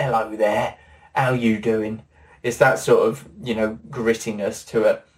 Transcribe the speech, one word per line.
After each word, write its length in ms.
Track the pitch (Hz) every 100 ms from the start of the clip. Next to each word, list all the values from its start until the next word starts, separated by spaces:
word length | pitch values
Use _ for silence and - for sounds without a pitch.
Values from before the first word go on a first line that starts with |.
Hello 340 | 143 117 107
there, 420 | 107 107 104 - - - - -
how 200 | - 131
you 260 | 127 117 107
doing? 420 | 113 110 107 110 - _ - _
It's 160 | 120 117
that 220 | - 113
sort 280 | - 117 110
of, 220 | 110 - -
you 100 | 123
know, 240 | 110 110 110 -
grittiness 760 | 123 113 113 - 104 101 - -
to 120 | 117
it. 200 | 107 95 -